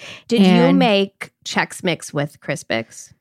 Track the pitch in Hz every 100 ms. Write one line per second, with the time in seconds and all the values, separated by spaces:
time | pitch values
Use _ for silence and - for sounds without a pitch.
0 | - - - 233 190 233 254 277 247 202
1 | 196 - - _ - 208 - - 185 156
2 | - 151 147 - - 139 - 113 113 -
3 | - _